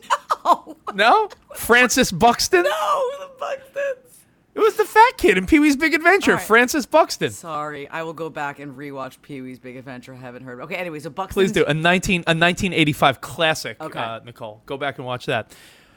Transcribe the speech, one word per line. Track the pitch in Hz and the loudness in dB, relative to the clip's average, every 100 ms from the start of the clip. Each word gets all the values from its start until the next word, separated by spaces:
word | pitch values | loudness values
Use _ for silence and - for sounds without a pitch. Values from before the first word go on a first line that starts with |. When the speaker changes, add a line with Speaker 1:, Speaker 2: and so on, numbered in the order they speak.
Speaker 1:
<laughs> | - 587 - - | -4 -4 -2 -2
No. | - 349 - 311 - | 0 0 -2 -18 -8
Speaker 2:
No? | 202 220 403 427 - - - | 2 4 4 2 -6 -18 -8
Francis | - 233 247 - 233 | 2 4 6 4 0
Buxton? | 170 233 233 - 359 | 4 4 4 2 2
Speaker 1:
No, | 359 622 605 571 508 554 | 2 0 0 0 -2 -6
the | 554 539 | -14 -12
Buxtons. | 587 554 - 539 554 523 _ _ _ _ _ | -10 -10 -10 -8 -6 -8 _ _ _ _ _
Speaker 2:
It | - | 0
was | 427 370 | 0 2
the | 403 | 2
fat | 440 480 508 | 6 6 6
kid | 254 185 | 2 2
in | 190 | 2
Pee-wee's | 302 302 277 | 4 4 2
Big | 320 | 0
Adventure, | 320 339 392 277 | 2 4 4 4
Speaker 1:
All | 202 | 0
right. | 185 | 4
Speaker 2:
Francis | 220 247 311 240 | 4 4 0 2
Buxton. | 302 330 - 147 | 2 2 0 -6
Speaker 1:
Sorry, | 101 170 151 151 147 143 | -6 -10 -8 -8 -10 -10
I | 160 | -10
will | 165 | -10
go | 160 160 | -10 -10
back | 156 143 139 | -8 -8 -10
and | 147 | -14
rewatch | 135 147 139 131 - | -14 -12 -12 -12 -16
Pee-wee's | - 139 127 127 | -16 -14 -14 -16
Big | 127 127 | -16 -16
Adventure. | 127 127 123 | -16 -16 -18
I | 127 | -18
haven't | 127 120 | -18 -16
heard. | 131 123 | -16 -14
Okay, | 151 180 | -10 -8
anyway, | 180 151 | -8 -10
so | 151 | -10
Buxton's | 139 190 | -10 -4
Speaker 2:
Please | - 190 | 0 0
do. | 208 - | 2 0
A | |
nineteen, | 156 165 185 - 180 165 | 0 2 2 0 -2 0
a | |
nineteen | 165 175 180 196 | 2 2 0 -2
eighty-five | 151 160 135 151 131 | 0 0 2 0 0
classic, | - 127 160 156 127 113 | -6 -2 -2 -2 -6 -12
Speaker 1:
Okay. | 156 - | -12 -8
Speaker 2:
uh, | 113 113 | -8 -10
Nicole. | 113 117 113 107 | -16 -16 -16 -16
Go | - 139 | -12 -8
back | 143 131 | -6 -8
and | 127 | -8
watch | 123 - | -8 -4
that. | 127 107 - - - _ | -4 -4 -14 -20 -20 _